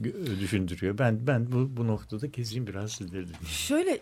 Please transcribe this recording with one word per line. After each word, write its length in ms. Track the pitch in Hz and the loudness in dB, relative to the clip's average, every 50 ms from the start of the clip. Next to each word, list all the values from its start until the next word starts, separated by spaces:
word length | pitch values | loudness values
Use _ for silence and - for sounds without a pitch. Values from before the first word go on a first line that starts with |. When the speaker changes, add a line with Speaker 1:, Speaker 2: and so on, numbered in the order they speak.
| 110 | -4
Speaker 1:
gö-, 340 | 117 - 208 180 135 101 95 | -4 -2 -2 -2 -2 0 0
e, 20 | |
düşündürüyor. 580 | 98 90 107 101 95 87 90 87 95 92 101 107 | 0 2 2 2 2 2 0 0 0 0 2 4
Ben, 300 | 135 120 113 107 120 135 | 4 4 4 4 2 2
ben 240 | 139 117 117 123 | 4 4 2 2
bu, 260 | 127 123 131 135 131 117 | 2 2 2 2 0 0
bu 100 | 120 113 | 2 2
noktada 440 | 107 104 - - 107 107 139 147 | 2 0 -2 -6 -6 -6 -6 -6
keseyim 360 | - 127 120 107 107 123 123 98 | -4 -6 -6 -4 -4 -4 -4 -4
biraz 240 | 92 98 104 107 | -4 -4 -4 -4
sizleri 320 | 107 - 104 87 87 95 92 | -6 -6 -8 -6 -6 -6 -6
dinleyeyim. 240 | 87 80 76 85 76 | -6 -8 -10 -8 -6
Speaker 2:
Şöyle 520 | 80 - - - 277 311 370 381 294 - | -6 -4 0 2 2 2 4 2 0 0